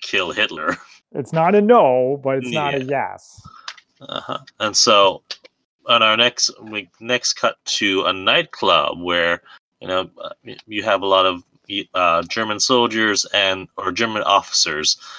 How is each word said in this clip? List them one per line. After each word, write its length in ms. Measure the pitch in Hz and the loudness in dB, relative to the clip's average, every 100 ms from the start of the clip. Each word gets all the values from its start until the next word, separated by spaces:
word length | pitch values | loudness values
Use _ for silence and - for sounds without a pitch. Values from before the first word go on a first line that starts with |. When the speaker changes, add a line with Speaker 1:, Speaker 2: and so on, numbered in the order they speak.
Speaker 1:
kill 300 | - 101 87 | -6 -2 -2
Hitler. 460 | 98 107 85 78 87 | -2 -2 -2 -4 -4
<laughs> 60 | - - _ | -8 -20 _
Speaker 2:
It's 220 | - 131 | -10 -4
not 220 | 160 165 208 | 2 4 4
a 60 | |
no, 600 | 208 240 151 127 127 139 | 6 6 6 4 2 0
but 140 | 135 135 | -2 -2
it's 140 | 123 | -2
not 240 | 120 147 139 | -4 -2 -4
a 80 | |
Speaker 1:
Yeah. 260 | 131 139 98 | -4 -4 -4
Speaker 2:
yes. 280 | 98 - - - - - - _ - | -10 -20 -20 -20 -20 -18 -20 _ -10
Speaker 1:
Uh-huh. 380 | - - - - - - | -8 -8 -8 -10 -10 -6
And 180 | 107 98 | -4 2
so 460 | - 104 98 - - - - _ _ _ - | 4 6 6 2 -10 -18 -20 _ _ _ 0
on 160 | 117 | 2
our 120 | 110 110 | 4 4
next, 360 | 120 - - - | 0 0 -4 -4
we 260 | 110 107 87 _ | -12 -12 -12 _
next 340 | 113 123 - | -4 -4 -2
cut 220 | - 120 - - | -2 -2 -4 -6
to 380 | - 104 95 | -4 0 0
a 100 | 90 | 0
nightclub 880 | 92 98 143 160 - 98 85 73 80 | -2 0 0 -2 -4 2 2 2 -4
where, 400 | 87 87 85 87 _ - _ _ | -4 0 0 -2 _ -20 _ _
you 60 | 98 | -6
know, 200 | 92 92 - | -4 -4 -10
uh, 80 | - - 123 | -16 -16 -18
y-, 120 | - - | -18 -12
you 160 | 107 | -6
have 180 | 104 98 | -2 -2
a 60 | 98 | 2
lot 180 | 95 92 | 2 2
of 180 | 90 - _ - | 0 -10 _ -12
y-, 200 | 98 - 92 | -12 -6 0
uh, 260 | 87 85 85 | 2 2 -2
German 300 | - 110 104 | -4 -4 -2
soldiers 680 | - 127 117 110 110 98 - | 0 2 2 0 0 0 -2
and, 340 | 101 98 95 90 - | 0 0 -2 -6 -8
or 160 | 95 | -6
German 300 | 90 113 107 | -4 -4 -2
officers 760 | - 98 - - - 76 76 - - | 2 2 2 -2 -2 -2 -2 -4 -6